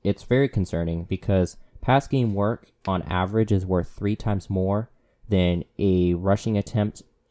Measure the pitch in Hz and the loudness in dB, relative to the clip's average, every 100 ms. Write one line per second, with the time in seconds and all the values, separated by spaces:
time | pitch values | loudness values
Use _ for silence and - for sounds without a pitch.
0 | 101 95 - 127 139 104 92 85 82 82 | -4 -4 0 2 2 0 -2 -2 -2 -4
1 | 85 95 - 95 92 - - - - 135 | -4 -6 0 2 2 -2 -18 -6 0 0
2 | - 135 117 101 104 117 - _ - 92 | 2 0 0 0 -2 -2 -8 _ -4 -4
3 | 78 90 92 110 107 101 92 92 82 - | -2 -2 0 0 2 2 2 0 -2 -4
4 | 101 107 110 101 - 98 92 104 117 _ | -4 -2 -2 -2 -2 -2 0 0 -4 _
5 | _ _ - 95 90 87 - - 98 92 | _ _ -2 2 4 2 -4 -2 2 4
6 | 87 87 95 101 117 104 - 110 104 - | 2 2 2 0 0 -2 -2 -2 -2 -4
7 | - _ _ | -16 _ _